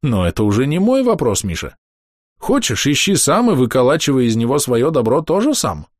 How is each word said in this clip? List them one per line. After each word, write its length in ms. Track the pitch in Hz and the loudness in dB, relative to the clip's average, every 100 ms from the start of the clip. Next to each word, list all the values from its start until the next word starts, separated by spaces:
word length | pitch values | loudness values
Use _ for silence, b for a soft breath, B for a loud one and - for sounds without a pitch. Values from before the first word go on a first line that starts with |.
Но 240 | 143 107 87 | 0 0 0
это 160 | - | 0
уже 240 | 107 104 139 | 0 2 0
не 120 | 160 | 0
мой 240 | 208 269 | 2 2
вопрос, 400 | 247 196 127 98 | 0 0 0 -2
Миша. 320 | 101 82 80 - _ _ _ _ _ _ | -4 -8 -10 -14 _ _ _ _ _ _
Хочешь, 480 | - 269 - - 143 | -2 -2 0 -2 0
ищи 300 | 143 - 185 | 0 0 0
сам 360 | - 175 240 | 2 2 2
и 40 | 151 | 2
выколачивай 720 | 123 135 123 156 - 135 120 | 2 2 2 2 0 0 0
из 80 | 113 | 0
него 240 | 117 143 | 0 -2
свое 320 | 143 117 135 | 0 0 2
добро 300 | 151 110 135 | 0 0 0
тоже 340 | 160 180 254 269 | 0 0 0 -2
сам. 320 | 139 78 - | -4 -6 -14